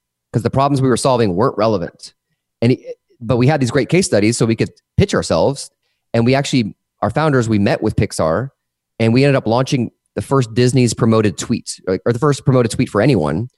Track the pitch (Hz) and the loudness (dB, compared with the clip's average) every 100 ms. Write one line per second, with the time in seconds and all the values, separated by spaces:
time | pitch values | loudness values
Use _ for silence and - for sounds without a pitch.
0 | _ _ _ 117 113 131 139 143 131 113 | _ _ _ -4 -2 0 0 0 0 0
1 | 143 120 110 87 127 - 110 101 85 - | 0 2 0 0 -2 0 -2 -2 -6 -12
2 | - _ _ _ _ _ 117 - 508 - | -20 _ _ _ _ _ 0 0 -4 -18
3 | _ _ 113 123 127 151 123 139 113 170 | _ _ -4 2 2 2 0 -2 0 0
4 | 196 107 104 117 113 117 101 - _ - | 2 2 2 0 -2 0 -4 -6 _ 0
5 | - - - 120 104 143 - _ _ _ | 0 0 0 0 0 -2 -12 _ _ _
6 | _ 117 117 135 139 135 104 - _ _ | _ 0 2 0 0 -2 -2 -8 _ _
7 | - 143 156 131 113 107 101 160 214 - | -4 0 0 0 0 0 0 0 -2 -2
8 | 107 - 80 85 139 _ _ _ _ - | -4 -2 -2 -2 -4 _ _ _ _ -2
9 | 113 120 143 135 110 117 131 135 117 - | 0 2 2 2 0 -2 0 -2 -4 -8
10 | _ - 117 135 117 113 123 127 120 - | _ -10 -2 -2 0 0 2 2 0 2
11 | 113 110 107 - - 117 - - - 92 | 2 2 2 -2 -6 -6 -6 -10 -6 -4
12 | 113 117 151 135 - 127 113 - 123 104 | -2 0 0 0 2 2 0 -2 -2 2
13 | 127 107 76 78 123 | 2 2 0 -4 -6